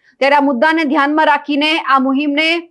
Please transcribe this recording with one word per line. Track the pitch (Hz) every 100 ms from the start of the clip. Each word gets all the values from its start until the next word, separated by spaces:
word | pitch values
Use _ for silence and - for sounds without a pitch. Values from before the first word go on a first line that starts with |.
| _ _
ત્યારે | 269 285
આ |
મુદ્દાને | 277 240 311 320
ધ્યાનમાં | 302 302 285 302 311
રાખીને | 285 285 294 302 320
આ | - 269
મુહિમને | 262 269 294 285 320 339 339